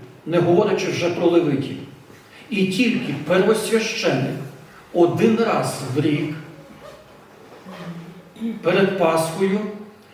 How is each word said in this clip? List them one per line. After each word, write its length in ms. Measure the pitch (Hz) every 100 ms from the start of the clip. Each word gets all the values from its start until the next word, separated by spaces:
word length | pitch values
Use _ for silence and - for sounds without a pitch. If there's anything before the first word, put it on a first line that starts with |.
| - - -
не 120 | 170
говорячи 500 | 170 180 202 190 -
вже 220 | - 170
про 180 | - 170
левитів. 500 | 170 151 131 - - - - - - - - -
І 160 | 202 185
тільки 500 | - 233 - 147 139 156
первосвященик 1080 | 190 202 220 - 220 208 - 170 143 - - - - - - -
один 440 | 175 160 - 226 220
раз 440 | 220 151 135 - 135 135
в 60 |
рік 340 | 151 147 151 - - - - - - - - - - - - - 190 180 170 165 - - - - 226 202
перед 360 | 165 190 190 180
Пасхою 600 | 165 160 160 190 196 214 214 - - - -